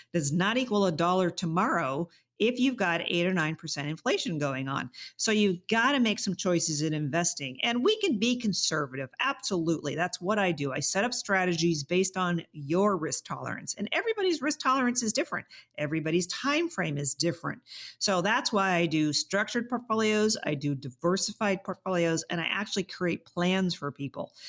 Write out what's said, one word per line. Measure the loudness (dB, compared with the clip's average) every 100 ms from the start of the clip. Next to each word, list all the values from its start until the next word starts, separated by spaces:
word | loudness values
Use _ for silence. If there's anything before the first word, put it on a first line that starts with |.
| -6
does | -2 0
not | 2 2 2
equal | 2 2 2
a |
dollar | 4 2 4 2
tomorrow | 0 -2 2 2 2 0 -2 -4 _ _ 0
if | 0 2
you've | 2 2
got | 0 0 0
eight | 0 2
or |
nine | 2 0 -2
percent | -6 -6 -4
inflation | -4 -2 -2 -2 -2
going | -2 -2 -2
on. | -4 -6 -10 -16 -4
So | 0
you've | 4 4 2 -2
gotta | 2 2 4
make | 2 0
some | -2 -2
choices | 0 2 2 0
in | -2
investing. | -2 -2 0 0 -2 -8 -4
And | -2 2
we | 2 4
can | 2 2
be | 2 2
conservative. | 0 0 0 0 -2 -6 -8 -4
Absolutely. | -4 -4 -2 0 0 0 -2 -2
That's | -2 -2
what | -2 2
I | 2
do. | 0 -2
I | -2
set | -2 0 0
up |
strategies | -2 -2 0 2 2 2 0 0
based | 0 0 0
on | 0 0 -4
your | -10 -2 2 2 2
risk | -2 -6
tolerance. | -6 -8 -6 -8 -8 -8
And | -4
everybody's | -2 -2 0 0 0
risk | -2 -2
tolerance | 0 2 2 0
is | -2
different. | -2 -2 -6 -12 -20 -16 -6
Everybody's | -4 -2 0 0 0
time | -4 0 0 0
frame | -2 -4 -2
is | -4
different. | -2 -2 -2 -6 -8 -12 -16 -16 -4
So | 0 2
that's | 2 0 0
why | 2 4
I | 4 4
do | 4 2
structured | 2 0 0 0 -2 -2
portfolios, | -4 0 2 4 4 4 2
I | -2 -2
do | 0 -2
diversified | -4 -2 0 2 0 -2 0 0
portfolios, | -4 -8 -2 2 2 2 -2
and | -2
I | -2
actually | -2 -2 -4
create | -4 -2 -2 -2 -4
plans | -2 0 2 0
for | -2 -6
people. | -6 -8 -8 -12 -12